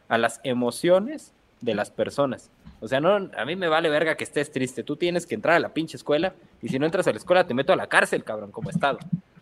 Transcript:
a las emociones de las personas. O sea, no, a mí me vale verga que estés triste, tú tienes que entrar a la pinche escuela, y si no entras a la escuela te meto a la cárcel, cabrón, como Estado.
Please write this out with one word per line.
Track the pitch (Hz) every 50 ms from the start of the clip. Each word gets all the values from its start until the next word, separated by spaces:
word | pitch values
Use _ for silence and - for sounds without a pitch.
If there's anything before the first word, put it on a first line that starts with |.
| _ -
a | 117 117
las | 117 117 - - -
emociones | 135 123 123 123 120 117 - - 175 180 185 202 254 320 - - - _ _ _ _ _ _
de | - - 110
las | 101 104 -
personas. | - - 110 101 - - 143 135 113 98 - _ _ _ - - - -
O | - 110
sea, | 131 135
no, | 151 175 208 202 190 160 -
a | - 107
mí | 127 170
me | 190 185 165
vale | 156 160 170 160
verga | 147 151 160 160 151
que | - -
estés | - - 151 143 147
triste, | - 135 131 127 - - 117
tú | - 151
tienes | 147 175 175 170 175 170
que | - -
entrar | 110 98 143 170
a | 165
la | 123 104
pinche | - 147 160 156 - -
escuela, | - - 147 151 170 185 - _ _ _ _ _
y | - 117
si | - 131
no | 143
entras | 165 165 190 175 160
a |
la | 123 110
escuela | - - 180 185 180 180
te | 233
meto | 247 262 190 185
a |
la | - - -
cárcel, | 165 170 208 196 - 151 113
cabrón, | - 110 107 104 98
como | - 113 110 -
Estado. | - 170 - 139 127 107 - - - - - _ _ _